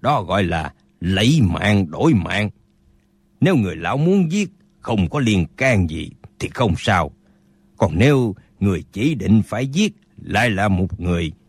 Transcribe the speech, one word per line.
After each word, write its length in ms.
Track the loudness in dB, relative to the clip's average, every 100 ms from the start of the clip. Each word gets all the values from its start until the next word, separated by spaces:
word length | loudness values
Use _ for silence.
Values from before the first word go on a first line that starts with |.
Đó 220 | 0 -2
gọi 220 | 0 -2
là 280 | 0 -2 -6 -12 _ _
lấy 400 | -2 2 4 4
mạng 480 | 4 2 2 2 0
đổi 240 | 0 2
mạng. 360 | 2 0 -2 -4 -6 _ _ _ _ _ _ _ _
Nếu 160 | 2 2
người 200 | 0 -4
lão 200 | -4 0
muốn 360 | 2 2 2
giết 180 | -2 -4 _ _ _
không 280 | -6 -2 0
có 100 | 0
liên 260 | 0 0 0 -2
can 340 | 0 2 0
gì 200 | -4 -10 -14 -20 _
thì 100 | -12
không 260 | -4 -2 -2
sao. 320 | 0 -2 -2 _ _ _ _ _ _ _
Còn 160 | -2 2
nếu 380 | 2 2 0 -4 _ _
người 240 | -2 -2 -6
chỉ 220 | -4 -2
định 280 | -2 2 2 2
phải 200 | -4 -4
giết 260 | -2 -2 -4 _ -20
lại 340 | -6 -2 0
là 180 | 0 0
một 320 | 0 -2 -4
người 320 | -2 -2 -2 -8